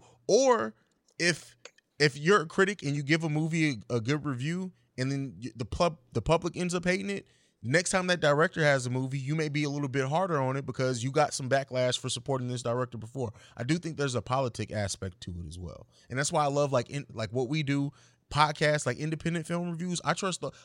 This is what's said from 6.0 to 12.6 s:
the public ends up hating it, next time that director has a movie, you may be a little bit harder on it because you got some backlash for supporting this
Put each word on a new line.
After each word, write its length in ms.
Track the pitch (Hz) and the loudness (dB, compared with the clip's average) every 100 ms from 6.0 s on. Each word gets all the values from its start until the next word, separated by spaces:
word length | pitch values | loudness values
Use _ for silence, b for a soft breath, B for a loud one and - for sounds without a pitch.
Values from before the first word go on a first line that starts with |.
| _ | _
the 80 | - | -2
public 340 | 123 170 175 143 | 2 2 0 -4
ends 180 | 180 | -2
up 120 | 180 175 | 0 0
hating 240 | 185 196 | -2 -2
it, 180 | 196 - b b b | -8 -10 b b b
next 280 | 110 160 185 | 0 0 2
time 180 | 190 180 | 0 2
that 140 | 180 | 2
director 420 | 151 147 180 175 | 4 4 4 4
has 220 | 147 139 123 | 4 4 2
a 40 | |
movie, 300 | 127 131 139 | -2 -2 -4
you 160 | 131 160 | -2 -2
may 140 | 151 | 0
be 160 | 147 147 | 0 0
a 40 | |
little 200 | 143 139 | -2 -2
bit 160 | 135 131 | 0 0
harder 360 | 160 190 147 | 0 2 2
on 140 | 131 135 | 0 -2
it 100 | 135 | -4
because 380 | 123 131 123 | -2 0 0
you 80 | 127 | 0
got 220 | 139 147 | 2 2
some 160 | - 131 | 0 0
backlash 500 | 135 135 127 127 120 | 0 2 0 2 0
for 80 | 127 | -2
supporting 400 | 120 127 131 123 | -4 -2 -2 -2
this 160 | 123 | -4